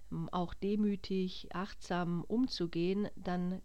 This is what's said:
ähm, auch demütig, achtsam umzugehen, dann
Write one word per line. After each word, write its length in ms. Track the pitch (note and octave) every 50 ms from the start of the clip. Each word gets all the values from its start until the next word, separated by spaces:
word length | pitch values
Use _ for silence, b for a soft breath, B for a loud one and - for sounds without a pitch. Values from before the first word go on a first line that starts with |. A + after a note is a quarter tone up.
| B -
ähm, 160 | E3 D#3+ E3 -
auch 220 | - F3+ F3 E3+
demütig, 960 | - - - G3 G#3 G#3+ G#3 G#3 G3+ G3 - - F#3+ F#3+ F#3 F#3 - - - - -
achtsam 680 | F3 F#3+ - - - - - F#3 F3 F3 E3+ E3+ E3+ -
umzugehen, 840 | - G#3+ A#3+ C4 B3+ - - F3 E3+ - E3 E3+ F3+ F#3+ G3+ G#3 - -
dann 460 | - F#3+ F#3+ F3+ F3+ F3+ F3+ F#3+ F#3